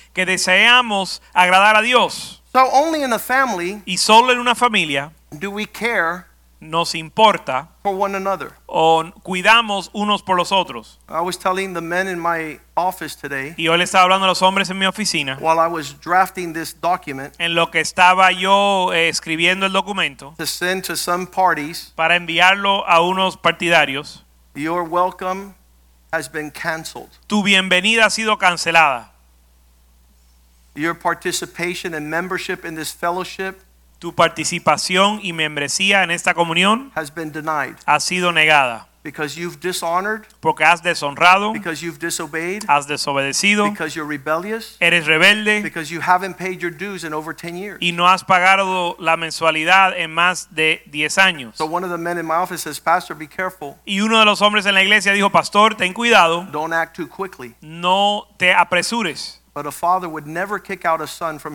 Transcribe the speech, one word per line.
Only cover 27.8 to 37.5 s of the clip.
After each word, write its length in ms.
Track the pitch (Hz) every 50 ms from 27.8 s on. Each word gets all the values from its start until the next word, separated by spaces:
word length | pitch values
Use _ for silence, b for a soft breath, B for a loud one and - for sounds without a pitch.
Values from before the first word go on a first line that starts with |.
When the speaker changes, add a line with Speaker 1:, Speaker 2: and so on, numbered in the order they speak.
| 190 220 226 226 220
Speaker 1:
ha 40 | 202
sido 260 | - 220 220 214 208
cancelada. 760 | - 196 180 175 - - 165 165 165 156 143 127 117 107 - _ _ _ _ _ _ _ _ _ _ _ _ _ _ _ _ _ _ _ _ _ _ _ _ _ _ _ _ _ _ _ _ -
Speaker 2:
Your 200 | 143 156 170 165
participation 1000 | - - 170 165 - - 180 170 - 170 - - - 170 175 175 - - 180 160
and 140 | 151 151 151
membership 540 | 160 170 180 180 185 180 - - 180 175 -
in 80 | 170 160
this 160 | 160 147 -
fellowship 640 | - - 175 175 175 185 175 - - - 190 190 190 - _ _ _ _ _ _ _ -
Speaker 1:
Tu 160 | 170 170 160
participación 1080 | 180 170 160 - 160 147 - 175 165 - 165 147 - - - 185 185 196 208 214 208
y 120 | 196 175 165
membresía 680 | 160 156 151 151 143 143 139 - - 190 196 202 196
en 80 | 185 165
esta 220 | 170 165 - 185
comunión 580 | 175 170 170 165 165 175 185 202 220 254 - - -
Speaker 2:
has 180 | 160 156 143 -
been 160 | 170 160 151
denied 440 | 147 156 147 160